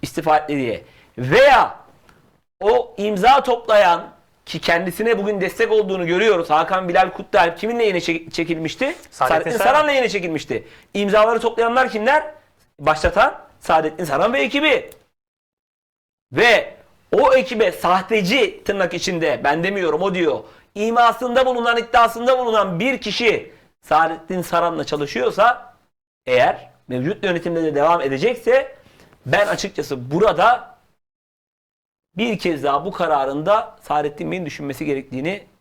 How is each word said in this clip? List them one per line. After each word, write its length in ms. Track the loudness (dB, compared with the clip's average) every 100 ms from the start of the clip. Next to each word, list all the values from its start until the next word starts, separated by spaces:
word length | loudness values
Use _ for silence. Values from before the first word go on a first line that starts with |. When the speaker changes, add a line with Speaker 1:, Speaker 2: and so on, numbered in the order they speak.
Speaker 1:
istifa 360 | -8 -6 0 0
etti 180 | 0 -4
diye 280 | -4 -6 -10 _ _ -10
veya 600 | 0 6 6 6 2 -4 -20 _ _ _ _ _ _ _
o 340 | 0 2 0 -6
imza 460 | -4 2 4 4
toplayan 760 | 4 -2 2 4 6 2 -2 _ _ _ -14
ki 160 | -6
kendisine 560 | 0 0 0 -2 0 0
bugün 240 | -2 -2
destek 300 | -4 -2 0
olduğunu 360 | 2 0 -2 0
görüyoruz. 420 | 2 4 2 2
Hakan 400 | 0 2 -2 0
Bilal 220 | 2 2
Kutlualp 460 | -2 -2 2 2 0
kiminle 280 | -6 0 0
yine 160 | 0
çek-, 320 | -2 -6 -6
çekilmişti? 520 | -8 -4 -4 -6 -4 -6
Speaker 2:
Saadettin 260 | -6 -16
Speaker 1:
Saadettin 400 | -4 0 0 0
Speaker 2:
Saran. 220 | 0 2
Speaker 1:
Saran'la 180 | 2 2
yine 180 | 0 0
çekilmişti. 580 | -4 -4 -6 -6 -8 -8 -20 _
İmzaları 460 | -4 2 4 4 2
toplayanlar 500 | -2 0 0 2 0
kimler? 420 | 0 0 0 0 -16 _ _ _ _
Başlatan 600 | -2 0 0 2 0 0 -20 _
Saadettin 460 | 0 0 0 -6 -4
Saran 280 | 0 0
ve 80 | 0
ekibi. 480 | -2 0 0 0 -4 -20 _ _ _ _ _ _ _ _ _ _ _ _ _
Ve 420 | 2 4 4 0 -14 _ _ _
o 220 | 2 4
ekibe 380 | 4 2 0 0
sahteci 920 | 0 0 0 0 -2 0 2 0 -2
tırnak 300 | -6 -2 -2
içinde, 480 | -2 -4 -2 -2 0
ben 200 | 0 0
demiyorum, 380 | -2 -2 -2 0
o 120 | -2
diyor, 260 | 0 0 -2 -8 -20 _ -6
imasında 680 | -2 2 2 2 -2 0 2
bulunan, 320 | 0 0 -2
iddiasında 600 | 0 2 2 2 0 0
bulunan 400 | 2 0 0 -2
bir 180 | -2 -2
kişi 560 | -6 -2 0 -2 -6 -20 _ _
Saadettin 600 | 0 2 2 -2 -8 -8
Saran'la 420 | -2 -2 0 -4
çalışıyorsa 920 | -6 -6 -4 -2 -2 2 2 0 -10 _ _ _ _ _ 0
eğer, 440 | 2 2 0 -12 _ _
mevcut 360 | -6 -4 -4
yönetimde 400 | -4 -2 -2 -2
de 120 | -2 2
devam 260 | 2 2
edecekse 760 | 0 -2 -2 -2 0 0 0 -14 _ _ _ _ -2
ben 220 | 0 0
açıkçası 640 | -2 -6 -8 -8 -8 -4
burada 680 | 0 2 4 2 2 -4 -20 _ _ _ _ _ _ _ _ _ _ _ _ _ -6
bir 220 | -4 -2
kez 240 | -4 -2
daha 220 | -2 -2 -4
bu 60 |
kararında 840 | -4 0 0 0 -4 0 0 0 -16
Saadettin 500 | -4 -2 -2 -6 -8
Bey'in 140 | -6 -8
düşünmesi 400 | -10 -10 -8 -6
gerektiğini 580 | -6 -6 -8 -6 -8 -12 _